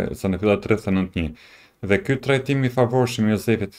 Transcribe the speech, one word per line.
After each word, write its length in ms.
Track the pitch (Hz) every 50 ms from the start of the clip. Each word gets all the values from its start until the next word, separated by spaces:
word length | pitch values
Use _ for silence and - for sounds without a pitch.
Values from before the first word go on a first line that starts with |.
| 92 - -
sa 120 | - - 98
në 120 | 92 90
fillat 220 | 101 107 101 98 -
tridhjetë 280 | - 110 104 - 101 95
e 60 | 95
nëntë 240 | 95 92 - 92 82
një. 140 | 76 78 - - - - - - _ _ _ -
Dhe 140 | 92 101 95
ky 140 | - - 135 131 -
trajtim 380 | - 135 135 131 - 139 135 131
i 60 | 127 123
favorshëm 540 | 131 123 113 127 131 123 117 - - 110 107
i 60 | 107
Jozefit 400 | 98 - - 113 107 101 95 -